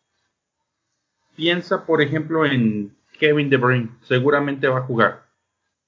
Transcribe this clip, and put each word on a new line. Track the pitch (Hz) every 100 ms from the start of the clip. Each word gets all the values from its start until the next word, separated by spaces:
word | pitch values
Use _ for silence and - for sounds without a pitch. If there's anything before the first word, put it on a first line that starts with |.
| _ _ _ _ _ _ _ _ _ _ _ _ _ -
Piensa, | 165 175 - 185 -
por | 160
ejemplo, | 147 160 156 160 147
en | 127 110 104 101 _ _ -
Kevin | 151 151 139
De | 135
Bruyne. | 123 123 113 -
Seguramente | - 127 135 143 143 135 135
va | 131
a |
jugar. | 131 113 101 - _ _ _ _ _ _